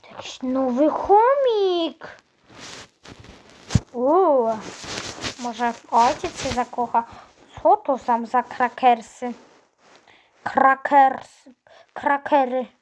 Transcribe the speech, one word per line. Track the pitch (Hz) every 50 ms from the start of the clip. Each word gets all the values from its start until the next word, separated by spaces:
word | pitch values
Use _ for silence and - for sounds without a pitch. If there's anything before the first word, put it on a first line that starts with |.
To | _ - -
jakiś | - - - - -
nowy | 262 254 254 269 269 254 240 254 302 302
chomik. | - - - - 392 415 453 494 554 571 539 494 453 415 392 370 359 349 330 302 - _ - - - - _ _ _ _ _ _ - - - - - - - _ _ _ _ - - - - - - - - - - - - - - - - _
Uuu. | - 240 247 269 320 370 381 330 285 262 226 226 220 214 190 - - - - - - - - - - - - - - -
Może | 240 240 226 220 247 233 226 - - -
ojciec | 277 233 233 254 302 - - 330 - -
się | - 262
zakocha. | 240 240 240 - - - 240 233 - 233 233 - - - - _ _ _ _ _ - -
Co | - 311 392
to | 415 - - 269 233
tam | - - 233 233 233
za | 226 - 247
krakersy? | 247 - - - 254 233 - - 262 247 240 226 214 - - - 254 240 233 - - _ _ _ _ _ _ _ _ _ _ _ _ _ _ _ _ _ _ _ _
Krakers-, | - - 254 262 269 269 269 - - 285 285 269 269 - - - - - _ _ 277 - _ _ _ - - _ _
krakery. | _ - - 285 285 277 285 - 302 277 262 247 247 262 247 - _ _